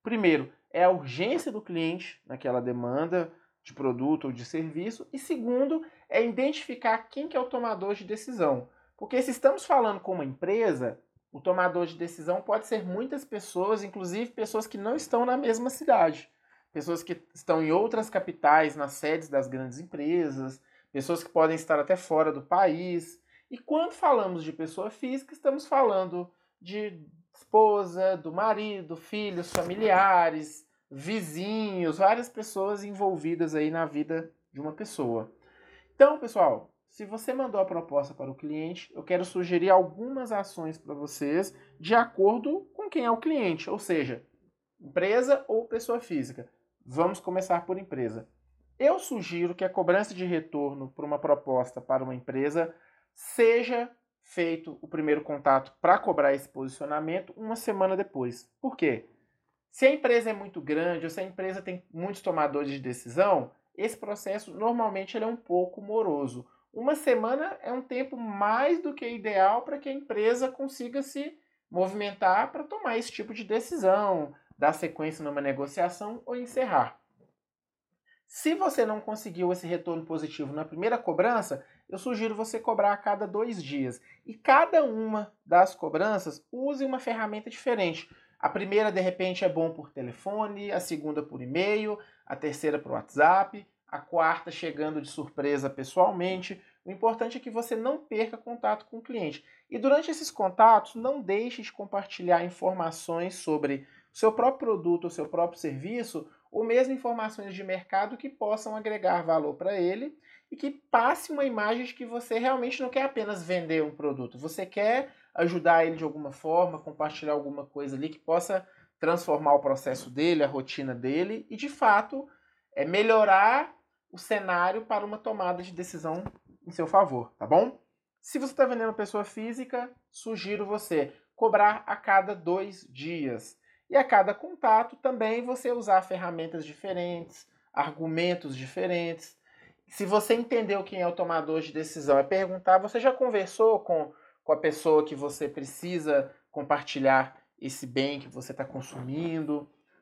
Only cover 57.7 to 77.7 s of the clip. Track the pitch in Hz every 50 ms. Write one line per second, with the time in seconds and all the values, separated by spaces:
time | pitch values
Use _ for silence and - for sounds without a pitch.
57.7 | 208 196 190 190 190 190 196 196 - 139 123 123 120 - - _ _ _ - 269
58.7 | 262 - 170 151 123 - - - _ _ _ _ _ _ _ _ _ _ _ _
59.7 | - - 262 269 294 302 - 254 240 233 226 226 214 202 196 - - 175 139 135
60.7 | 151 156 165 175 175 165 165 165 160 - 185 190 185 - 190 190 185 196 190 196
61.7 | 185 180 - _ - 165 175 196 202 - - 196 175 160 151 143 139 143 147 139
62.7 | 139 139 131 127 123 123 - 120 117 156 190 202 190 151 120 - _ _ _ _
63.7 | _ - 196 226 226 - - 202 208 202 - 202 196 214 - - - 180 214 233
64.7 | 240 240 226 214 202 190 196 196 - 233 214 220 240 233 - - 175 180 180 180
65.7 | - - 196 202 214 226 220 190 151 143 143 131 120 123 120 _ _ _ _ _
66.7 | - 208 233 269 311 311 - 294 247 226 214 226 254 277 311 381 392 - - -
67.7 | 247 254 254 - 254 247 269 269 294 233 233 220 208 196 202 208 220 233 269 320
68.7 | 349 330 359 302 285 - 254 233 240 226 196 214 208 196 190 196 214 240 240 -
69.7 | 294 285 285 277 269 277 277 - 226 208 208 220 240 247 262 254 254 - 269 269
70.7 | - - 254 240 240 277 269 - - 277 285 311 - _ _ _ _ _ _ _
71.7 | - 175 185 190 202 208 208 202 202 - 208 190 185 202 240 277 - - 294 -
72.7 | - 427 415 285 226 226 233 - - - 208 - 226 220 220 185 214 240 240 -
73.7 | 254 - 196 185 190 202 208 202 190 165 151 143 - _ _ _ - - 143 151
74.7 | 160 - - 156 - - 156 160 156 - 160 147 143 143 139 139 135 139 139 143
75.7 | - - 175 175 180 - 208 208 226 233 - - 240 247 247 233 - 262 262 226
76.7 | 180 143 120 - - _ _ _ _ _ _ _ _ _ _ _ _ _ _ _